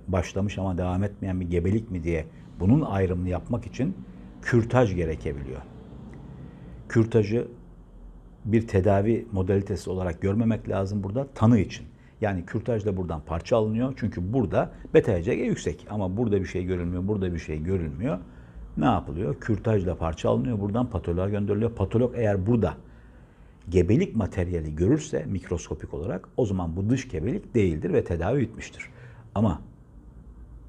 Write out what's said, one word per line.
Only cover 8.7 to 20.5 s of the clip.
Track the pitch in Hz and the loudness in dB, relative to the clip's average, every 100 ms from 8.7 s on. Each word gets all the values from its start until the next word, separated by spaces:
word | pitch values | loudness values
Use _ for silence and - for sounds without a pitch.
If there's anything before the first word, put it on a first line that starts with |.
| 98 101 98 104 107 - | 4 6 6 4 2 0
modalitesi | 95 92 98 95 90 - | 0 2 2 2 -4 -4
olarak | 92 90 82 | -2 -2 0
görmemek | 95 101 113 107 110 | 0 2 2 0 -2
lazım | 98 95 104 | -2 -2 -2
burada, | 98 113 139 | -2 -4 -4
tanı | - 110 117 | 4 6 6
için. | - - - - - - | 4 -4 -14 -18 -20 -4
Yani | 104 95 85 | -2 -2 -4
kürtaj | 113 110 113 104 | -4 -2 -2 0
da | 95 | -2
buradan | 87 82 - | -2 -6 -4
parça | 82 - 120 | -6 2 2
alınıyor. | 107 110 131 135 | 4 0 -2 -2
Çünkü | 107 85 90 | -4 -2 -2
burada | 131 95 101 - - - | 0 2 2 0 -4 2
beta | 156 147 | 4 6
H | 90 | 2
C | 82 175 | 2 0
G | |
yüksek | 247 170 92 80 - | 0 -2 -2 -6 -6
ama | 107 92 95 | -4 -2 0
burada | 120 101 | 2 2
bir | 90 | 0
şey | 92 90 | -4 -2
görülmüyor, | 92 87 90 92 | -2 -2 -2 0
burada | 104 92 | 0 0
bir | 85 | -2
şey | 80 78 | -4 -4
görülmüyor. | 80 95 80 71 120 185 - - - - - - | -2 -2 -2 -4 -4 -4 -8 -18 -18 -16 -10 0
Ne | 143 | 2
yapılıyor? | 95 - 76 104 - | 2 0 -4 -4 -4
Kürtaj | - 101 113 107 90 | -2 -2 2 2 0
da | 76 | -2
parça | 82 82 113 | -2 -2 0
alınıyor, | 113 131 | 2 0